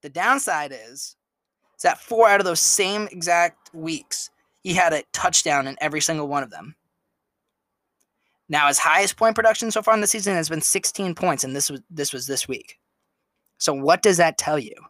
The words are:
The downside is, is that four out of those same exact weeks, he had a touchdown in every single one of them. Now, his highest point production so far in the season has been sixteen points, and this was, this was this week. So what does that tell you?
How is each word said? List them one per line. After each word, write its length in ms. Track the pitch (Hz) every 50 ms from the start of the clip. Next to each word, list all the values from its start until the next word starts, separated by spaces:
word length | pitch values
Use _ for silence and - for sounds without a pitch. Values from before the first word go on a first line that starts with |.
| _
The 60 | 147
downside 600 | 135 165 185 220 262 277 262 - 180 156 147 143 135
is, 440 | 123 110 113 127 143 - - - _ _ _ _ _ _ _ _ _ _ _ _
is 60 | _ -
that 160 | 175 - -
four 300 | - - 233 220 233 214
out 100 | 202 202
of 80 | 196
those 140 | 185 170 -
same 480 | - - - - 196 185 202 214 214 202
exact 640 | - 180 165 175 170 170 175 170 - _ _ - _
weeks, 560 | 165 160 165 160 139 - _ - - - - _ _ _ _ _ _ _
he 100 | 190 175
had 200 | 185 180 170 160
a 100 | 147 - _ _
touchdown 540 | - - 175 160 - - 170 147 143 135
in 100 | 135 135 -
every 200 | 147 151 147 156
single 280 | 147 - 165 156 147 143
one 160 | 143 143 135
of 60 | 113
them. 260 | 104 78 87 131 156 _ _ _ _ _ _ _ _ _ _ _ _ _ _ _ _ _ _ _ _ _ _ _ _ _ _ _ _ _ _ _ _ _ _ _
Now, 200 | 147 147 147 143
his 100 | 139 -
highest 380 | - 165 156 175 196 196 -
point 180 | - 226 226 220
production 380 | 226 220 220 220 - 240 226 208
so 100 | 220 214
far 100 | - 220
in 60 | 214
the 60 | 208
season 280 | 196 - 220 190 202 196
has 140 | 175 160 147
been 120 | 160 156
sixteen 560 | - - - 185 185 - - - 196 185 170
points, 260 | - - 180 156 131 -
and 140 | 131 131
this 120 | 139 139 -
was, 120 | 147 131 _ _
this 220 | 170 156 143 139 -
was 160 | 131 120 131
this 180 | 139 127 -
week. 320 | - 131 - - - - _ _ _ _ _ _ _ _ _ _ _ _ _ _ _ _ _
So 160 | - - 147
what 280 | 139 139 143 170 180 -
does 160 | 220 190 165
that 200 | 170 165 - -
tell 200 | - - 156 151
you? 160 | 123 110 - - - -